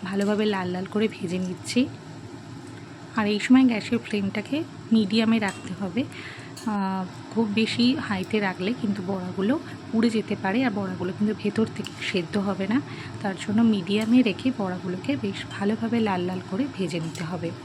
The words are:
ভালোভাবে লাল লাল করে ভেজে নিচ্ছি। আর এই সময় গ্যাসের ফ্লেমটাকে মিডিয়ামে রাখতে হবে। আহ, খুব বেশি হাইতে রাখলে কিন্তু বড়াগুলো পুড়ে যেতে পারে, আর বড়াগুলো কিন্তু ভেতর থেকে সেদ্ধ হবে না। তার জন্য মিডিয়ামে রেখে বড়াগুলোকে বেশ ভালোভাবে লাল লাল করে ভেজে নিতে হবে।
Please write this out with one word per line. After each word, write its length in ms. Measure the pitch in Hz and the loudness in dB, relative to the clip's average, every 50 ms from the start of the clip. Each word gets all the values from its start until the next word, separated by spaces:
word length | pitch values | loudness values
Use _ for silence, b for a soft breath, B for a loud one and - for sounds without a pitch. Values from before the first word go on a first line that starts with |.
| - | -6
ভালোভাবে 420 | 180 196 196 202 202 208 202 214 | -4 -2 0 2 2 2 2 2
লাল 220 | 214 208 190 185 180 | 2 2 0 -2 -4
লাল 140 | 180 180 190 | -4 -4 -6
করে 200 | 180 - 208 220 214 | -4 0 0 0 0
ভেজে 320 | 214 - - 170 180 185 | 0 -4 -6 -4 -2 -2
নিচ্ছি। 420 | 185 180 185 - - - - 247 262 320 - - - - - - - - - - - - - - - - - - - - - - - - - | -2 -4 -6 -8 -8 0 2 2 2 2 -2 -12 -14 -14 -14 -14 -14 -14 -14 -14 -14 -14 -14 -14 -14 -14 -14 -14 -14 -16 -16 -16 -16 -4 -2
আর 100 | - 214 208 | 0 2 2
এই 120 | 214 208 | 2 2
সময় 260 | - - 254 262 262 | 6 8 8 10 10
গ্যাসের 340 | 254 233 208 - - 240 233 | 8 6 2 0 0 -2 -2
ফ্লেমটাকে 580 | 233 - - 208 196 196 - 214 208 - 269 302 330 - - - - - | 0 0 -2 0 0 0 -2 -4 -4 -2 -2 -2 -2 -4 -8 -14 0 4
মিডিয়ামে 460 | 226 220 214 185 208 220 226 220 226 226 | 4 4 6 6 4 4 6 6 4 4
রাখতে 320 | 208 196 185 - - - 180 | 2 0 -2 -4 -8 -10 -8
হবে। 280 | 165 196 185 165 220 285 | -6 -6 -4 -2 -2 -4
আহ, 1000 | - - - - - - - - - - - - 233 214 202 196 190 190 190 185 180 - - - - | -4 -6 -12 -12 -12 -12 -12 -14 -14 -14 -6 -4 -2 0 0 0 0 0 -2 -4 -6 -8 -12 -14 -4
খুব 160 | - 208 233 214 202 | 0 0 0 2 2
বেশি 320 | 208 220 214 - - 240 247 262 302 | 2 2 2 2 2 4 4 4 2
হাইতে 380 | 240 - 208 185 185 - - 214 | 0 -2 -2 -2 -2 0 0 0
রাখলে 320 | 208 190 180 - 185 196 247 | 0 0 -2 0 -2 -2 -2
কিন্তু 280 | - - 208 202 202 180 180 | 0 0 -2 -2 -2 -2 -4
বড়াগুলো 460 | 196 185 180 185 180 196 190 208 269 330 B B B B - | -4 -4 -4 -6 -2 0 2 2 2 0 B B B B -10
পুড়ে 240 | - - 226 220 240 | -2 0 4 4 4
যেতে 260 | 214 220 185 - 208 | 4 2 0 0 -4
পারে, 240 | 196 - 190 190 240 269 | -2 0 0 2 2 2
আর 100 | 254 196 | 2 0
বড়াগুলো 360 | 208 196 190 185 180 175 180 185 | -2 -4 -4 -4 -4 -4 -4 -2
কিন্তু 200 | - 208 208 214 - | 0 0 0 0 0
ভেতর 260 | - 208 - - 220 220 | -2 -2 2 2 0 0
থেকে 240 | - - 190 - - - | 0 -8 -10 -10 -8 -8
সেদ্ধ 340 | - - - 190 170 156 - 208 | -8 -2 -2 -2 -2 0 -2 -2
হবে 280 | 196 202 196 180 196 190 | 0 0 -2 -2 -2 0
না। 100 | 214 269 294 B B B B B B - | 0 0 0 B B B B B B -6
তার 160 | - 202 190 | -4 -4 -4
জন্য 240 | 170 - - 208 214 233 | -4 -4 0 4 6 6
মিডিয়ামে 540 | 226 220 202 175 170 196 208 220 220 233 254 | 6 6 4 2 0 0 0 4 6 6 6
রেখে 260 | 254 233 185 - - 262 247 - | 6 6 2 0 0 -2 0 0
বড়াগুলোকে 540 | 202 185 180 180 170 185 180 185 - - 285 | -2 -2 -2 -4 -4 -4 -4 -4 -2 -2 -2
বেশ 240 | 277 - 196 196 - - - | -2 -2 -4 -4 -6 -8 -10
ভালোভাবে 460 | - - 202 202 220 226 226 226 220 233 | -6 -2 0 0 0 0 0 0 2 2
লাল 220 | 226 208 190 180 175 | 2 2 2 0 0
লাল 160 | 180 185 185 - - | -2 -4 -4 -6 -4
করে 160 | 185 196 277 277 - | -2 -2 -2 -2 0
ভেজে 260 | - 190 160 151 170 | -2 -2 -2 -2 -2
নিতে 240 | 160 165 - - 175 | -4 -4 -6 -6 -6
হবে। 260 | 156 185 165 165 165 - - - | -4 -4 -4 -4 -6 -6 -6 -12